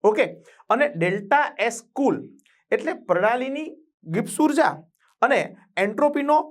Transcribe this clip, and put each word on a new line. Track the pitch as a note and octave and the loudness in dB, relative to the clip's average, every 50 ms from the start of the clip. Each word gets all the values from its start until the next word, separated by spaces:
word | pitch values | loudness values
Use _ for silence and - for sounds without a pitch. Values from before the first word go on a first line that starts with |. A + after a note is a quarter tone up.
| - | 2
ઓકે, | G#3 G#3+ D4+ A#3+ E3 - - _ - _ _ _ _ | 2 2 2 0 0 -2 -16 _ -20 _ _ _ _
અને | G#3 B3 D4 C#4+ - | 0 2 2 0 0
ડેલ્ટા | E3 E3+ F3+ F#3+ G#3 G3+ - C#4 C#4+ D4 - - - G3 | 0 0 0 0 -2 -2 2 2 2 2 0 -2 -2 -4
એસ | A#3 - - - _ _ - | -2 -2 -6 -16 _ _ 0
કુલ, | C#4 B3 D#3+ A#2 - - - _ _ _ _ _ _ _ | 0 0 0 -2 -6 -14 -20 _ _ _ _ _ _ _
એટલે | - - G#3 E4 E4+ - - - | -4 -2 -2 -6 -8 -8 -4 -2
પ્રણાલીની | F3 F3 F#3+ G#3+ A#3 B3 B3+ C4+ C4+ D4 D#4 D#4+ - - _ _ _ _ _ E3 D#3+ | 0 2 2 2 0 0 -4 -6 -6 -8 -8 -10 -12 -18 _ _ _ _ _ -6 -4
ગિબ્સ | G3+ - - - - D4+ | -4 -4 -4 0 0 0
ઉર્જા | D#4 D4 C#4+ D4+ F3 C#3+ D3 - _ _ _ _ _ _ _ | 2 4 2 2 2 0 -4 -16 _ _ _ _ _ _ _
અને | - B3 C#4 G#3 D3+ - - - _ _ _ - F#3+ | 0 2 2 0 0 -4 -8 -20 _ _ _ -2 -2
એન્ટ્રોપીનો | G3+ A3 G#3+ C#4+ D4 D4 C#4+ C#4 C#4+ D4+ D#4 D4+ - | -2 0 0 0 0 2 0 0 2 2 2 2 -2